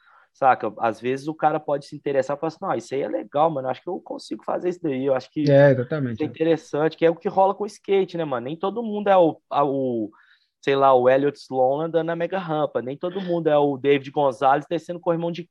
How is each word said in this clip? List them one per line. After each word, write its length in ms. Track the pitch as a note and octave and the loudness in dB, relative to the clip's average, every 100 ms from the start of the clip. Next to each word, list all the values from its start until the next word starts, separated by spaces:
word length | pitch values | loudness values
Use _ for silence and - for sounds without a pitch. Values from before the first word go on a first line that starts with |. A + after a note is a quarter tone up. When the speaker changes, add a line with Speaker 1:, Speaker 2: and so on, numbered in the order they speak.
| _ _ _ | _ _ _
Speaker 1:
saca? 400 | _ C3+ A#2+ A2 G2+ | _ 2 2 -2 -4
Às 240 | A2+ G#2+ | -4 -2
vezes 260 | B2+ C3+ C#3+ | -4 -4 -6
o 60 | |
cara 260 | D#3 D3+ D#3 | -2 0 0
pode 280 | D#3 D3 - | -2 -6 -6
se 80 | D3 | -10
interessar 420 | C#3+ C3+ C3 C#3+ | -2 0 0 -4
e 20 | |
falar 100 | - | -6
assim, 80 | - | -6
"Não, 140 | F#3+ B2+ | -4 -4
isso 180 | - | -4
aí 80 | C3+ | -6
é 60 | - | -4
legal, 420 | - - C#3+ D#3+ | -6 -6 0 0
mano, 180 | C#3+ B2+ | 0 -4
acho 140 | - | -6
que 80 | - | -8
eu 100 | F#3+ | -10
consigo 460 | - - - - - | -10 -14 -10 -12 -6
fazer 240 | - F3+ | -4 -4
isso 100 | F3+ | -4
daí, 220 | E3 C3 C#3 | -4 -4 0
eu 100 | C3 | -2
acho 160 | - | -2
que 180 | - C#3+ | -2 4
Speaker 2:
É, 220 | C#3 C#3+ | 6 6
exatamente, 420 | B2+ B2 D#3 B2+ | 4 0 -4 -4
Speaker 1:
isso 100 | A2+ | -4
é 20 | D3+ | -6
Speaker 2:
é. 20 | |
Speaker 1:
interessante", 680 | A2+ D#3+ D#3 - D3 D#3 D#3 | -2 0 0 -2 -2 -2 2
que 80 | |
é 60 | E3 | 0
o 60 | E3 | 0
que 120 | G3+ | -2
rola 280 | F#3 F#3+ G3 | 2 2 0
com 80 | |
o 40 | G#3 | -8
skate, 500 | - - G3 F#3 E3+ | -10 -2 0 0 -4
né, 60 | |
mano? 220 | D#3 B2 B2 | -4 -4 -6
Nem 100 | E3 | -6
todo 280 | G3 G#3 | -6 -4
mundo 240 | A3+ G#3 G3+ | -6 -4 2
é 100 | F#3+ | 4
o, 240 | E3 C#3 _ | 4 2 _
a, 160 | C#3+ C#3+ | -2 0
o, 460 | C#3 C3 A#2 G#2 - _ _ _ _ | 0 -2 -2 -4 -8 _ _ _ _
sei 120 | - C#3 | -2 4
lá, 180 | C3+ | 6
o 160 | C3 B2 | 6 6
Elliot 260 | C3+ C#3+ C#3 | 4 2 -2
Sloan 460 | - C3 C3 C#3 E3 | -6 0 0 0 -2
andando 180 | E3 D#3+ | -2 -2
na 100 | E3+ | -4
mega 220 | E3+ F#3+ | -4 -6
rampa, 420 | E3+ D3+ C#3+ B2 | -4 -2 -2 -4
nem 160 | A#2+ D3 | -8 -8
todo 240 | F3+ F#3 | -8 -6
mundo 280 | F3+ E3+ D#3 | -4 -2 0
é 100 | D3 | 2
o 180 | C#3+ C3+ | 2 0
David 360 | C#3 C#3+ C3+ | 2 0 0
Gonzalez 560 | D#3 C#3 A#2+ C3+ C#3+ D3 | 0 0 2 2 2 0
descendo 300 | E3 D#3+ F3 | -8 -8 -6
corrimão 320 | F3 E3 E3+ | -2 -2 -2
de 180 | E3+ F3 | -6 -12